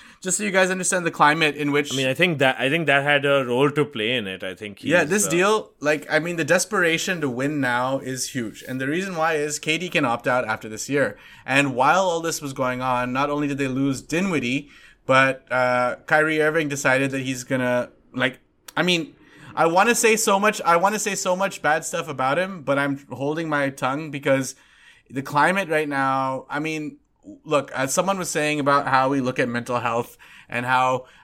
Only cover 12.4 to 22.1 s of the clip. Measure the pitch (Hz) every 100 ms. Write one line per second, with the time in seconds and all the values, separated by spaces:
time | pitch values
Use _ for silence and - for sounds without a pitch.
12.4 | 143 135 127 127 127 123 123 127 143 147
13.4 | 143 139 135 127 139 131 - 160 196 156
14.4 | 120 139 147 - - _ - 131 135 131
15.4 | - 127 127 123 123 - - 156 156 156
16.4 | 151 156 147 139 143 131 139 135 131 127
17.4 | - 131 123 123 - _ _ 127 127 -
18.4 | _ _ - - 175 175 147 - - -
19.4 | - - 165 175 220 226 226 220 214 196
20.4 | 208 208 165 170 190 208 202 190 185 180
21.4 | 196 - 147 160 156 170 151